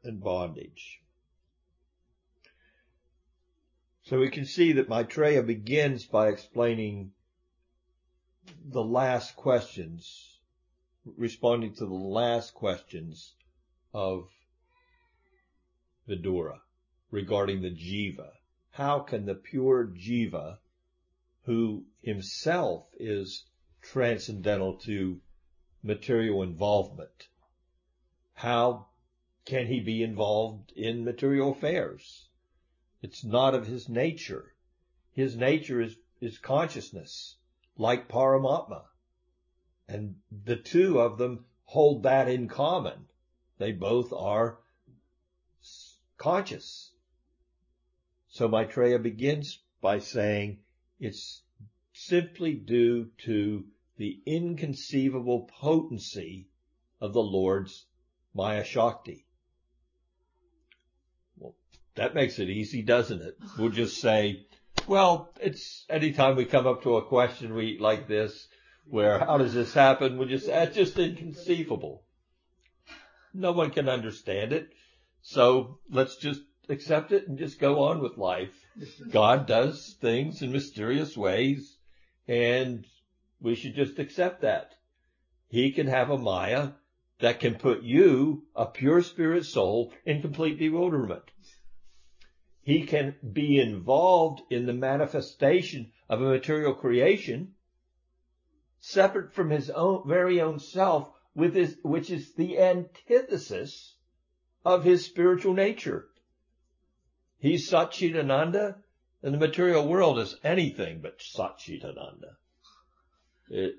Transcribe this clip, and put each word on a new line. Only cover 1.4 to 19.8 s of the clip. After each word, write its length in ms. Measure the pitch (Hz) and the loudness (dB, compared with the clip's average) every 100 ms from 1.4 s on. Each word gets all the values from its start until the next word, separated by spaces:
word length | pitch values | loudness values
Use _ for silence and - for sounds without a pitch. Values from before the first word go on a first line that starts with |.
| _ _ _ _ _ _ _ _ _ _ _ _ _ _ _ _ _ _ _ _ _ _ _ _ _ _ | _ _ _ _ _ _ _ _ _ _ _ _ _ _ _ _ _ _ _ _ _ _ _ _ _ _
So 140 | - 131 | -2 0
we 120 | 135 | 2
can 160 | 147 139 | -2 -4
see 260 | - 170 | 2 4
that 160 | 135 127 | 4 2
Maitreya 540 | 113 117 151 151 143 | 0 -2 0 4 4
begins 640 | 113 110 107 151 147 123 - | 2 -2 -2 0 0 -2 -2
by 220 | 107 107 | 2 2
explaining 840 | 101 - 117 120 113 107 101 95 _ _ _ _ _ _ _ _ _ _ _ _ _ - - | 0 -6 -2 0 0 -4 -8 -12 _ _ _ _ _ _ _ _ _ _ _ _ _ -20 -20
the 180 | 151 123 | -8 -6
last 540 | 110 123 131 127 - - | -2 0 0 -2 -4 -4
questions, 1040 | 139 120 - - 82 85 - - - _ _ _ _ _ _ _ | 2 2 0 -12 -12 -14 -18 -20 -20 _ _ _ _ _ _ _
responding 720 | - - 117 - 120 120 110 | -20 -8 -8 0 2 2 -2
to 100 | 107 | -8
the 80 | 104 | -8
last 600 | 95 95 107 120 117 110 | -6 -4 -2 0 -2 -4
questions 800 | - - 107 - 87 82 76 - _ _ _ _ _ _ | -6 -4 -4 -8 -14 -14 -16 -20 _ _ _ _ _ _
of 380 | 107 95 95 87 _ _ _ _ _ _ _ _ _ 453 _ _ _ _ _ _ _ - | -6 -4 -4 -10 _ _ _ _ _ _ _ _ _ _ _ _ _ _ _ _ _ -12
Vidura 520 | 92 95 90 78 - _ _ _ _ _ | -8 -4 -4 -4 -10 _ _ _ _ _
regarding 520 | 101 95 101 101 95 | -8 -2 -2 0 -2
the 120 | 92 | -6
jiva. 560 | 82 85 101 101 - 69 - _ _ _ | -10 -8 -6 -6 -10 -16 -20 _ _ _
How 300 | - 139 143 | -6 -2 -2
can 260 | 139 113 101 | -4 -6 -6
the 80 | |
pure 520 | 92 - 135 131 127 | -8 -8 -2 2 2